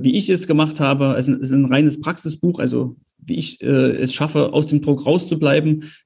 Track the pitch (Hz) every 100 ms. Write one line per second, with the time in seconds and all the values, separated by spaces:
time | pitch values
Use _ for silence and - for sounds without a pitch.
0 | 131 202 196 175 - 151 156 156 139 139
1 | 139 127 131 135 135 139 131 135 151 151
2 | 160 175 160 156 175 175 127 120 123 -
3 | _ _ 160 - - - 120 135 131 -
4 | 127 - 151 151 - 143 151 147 147 139
5 | 135 175 175 160 147 151 156 156 - -